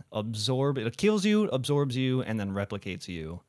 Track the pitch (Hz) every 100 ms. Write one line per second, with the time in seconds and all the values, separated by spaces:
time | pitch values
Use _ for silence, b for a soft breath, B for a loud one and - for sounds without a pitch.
0 | - 107 107 110 107 131 139 131 110 -
1 | 202 214 202 208 214 131 127 143 143 123
2 | 131 127 110 110 98 98 101 101 98 90
3 | - 85 78 87